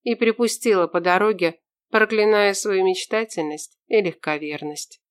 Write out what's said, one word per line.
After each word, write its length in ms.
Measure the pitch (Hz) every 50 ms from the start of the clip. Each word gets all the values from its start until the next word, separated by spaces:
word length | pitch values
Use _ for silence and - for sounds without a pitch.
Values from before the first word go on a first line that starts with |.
и 140 | _ 240 233
припустила 720 | - 240 226 220 - 240 214 - - - 240 208 185 170
по 120 | 160 - 175
дороге, 600 | 170 180 180 185 202 214 214 180 180 165 160 _ _ _ _ _ _ _
проклиная 640 | - 220 214 214 226 214 208 214 214 208 208 202 196
свою 280 | 202 - 214 196 190 185
мечтательность 920 | 190 185 185 - - - 220 226 220 - - 156 151 151 156 - - _ _ _
и 140 | _ 226 214
легковерность. 1000 | 185 170 160 _ - 156 151 147 151 151 151 147 151 151 151 147 - _ - _ _ _